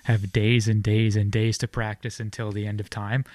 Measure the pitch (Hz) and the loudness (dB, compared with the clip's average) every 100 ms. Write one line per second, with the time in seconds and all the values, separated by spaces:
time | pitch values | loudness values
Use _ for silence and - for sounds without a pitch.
0 | - 110 98 110 107 120 110 107 104 107 | 0 0 2 0 4 4 4 2 2 2
1 | 110 104 101 110 113 113 123 - 110 104 | 4 2 2 2 0 0 -4 -4 -4 -6
2 | 117 - 107 - 110 104 104 104 104 - | -10 -8 -10 -8 -6 -4 -4 -6 -6 -8
3 | 104 127 131 | -2 -2 -2